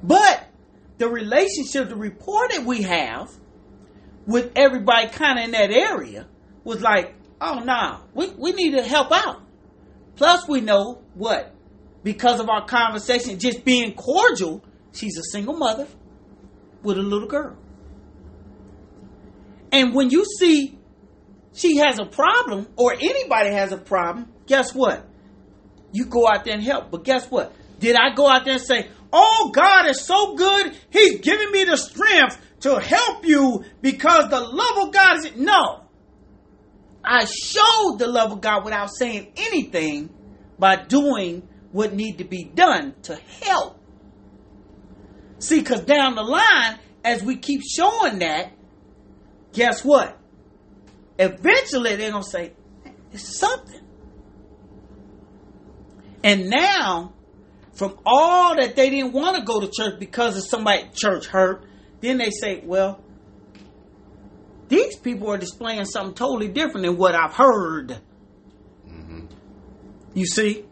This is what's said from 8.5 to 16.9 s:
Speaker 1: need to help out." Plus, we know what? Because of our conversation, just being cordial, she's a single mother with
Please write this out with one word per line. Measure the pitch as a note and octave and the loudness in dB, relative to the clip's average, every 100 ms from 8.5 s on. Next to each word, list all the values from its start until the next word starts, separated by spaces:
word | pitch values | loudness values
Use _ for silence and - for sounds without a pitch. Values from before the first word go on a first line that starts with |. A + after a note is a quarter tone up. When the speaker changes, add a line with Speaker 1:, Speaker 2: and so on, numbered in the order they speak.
Speaker 1:
need | F#4+ E4+ C4+ | -2 0 -2
to | |
help | A3+ D4 C4+ | 0 0 2
out." | F4 G#4 - - _ _ _ - - - - | 0 -2 -10 -20 _ _ _ -20 -20 -20 0
Plus, | D4+ F4 F4 | 2 2 2
we | C#4 | -4
know | G#3+ G3+ G#3 B3 _ | 2 0 0 -10 _
what? | F3+ G#3+ G3+ - - _ - - - | -10 -4 -4 -6 -20 _ -20 -20 -10
Because | G#3 G#3 B3 A#3+ | -8 0 0 0
of | A3 | -2
our | G#3+ G3+ | -4 -2
conversation, | B3 A3+ G#3+ G#3+ B3 B3 F#3+ | 0 0 -2 -2 -2 -2 -4
just | A#3+ A#3+ | -4 -2
being | - B3 A#3 | 0 0 0
cordial, | - - D#4+ A4 A#3+ F3 F3 - _ _ | -8 -2 2 2 2 -6 -8 -16 _ _
she's | - G#3+ D#3+ | -12 -10 -10
a | D#3+ | -10
single | G#3 G#3 E4 | -10 -8 -4
mother | C4 A3 D4 - - - - - - - _ - | -2 -2 -8 -16 -20 -20 -20 -20 -20 -20 _ -10
with | G3+ | -4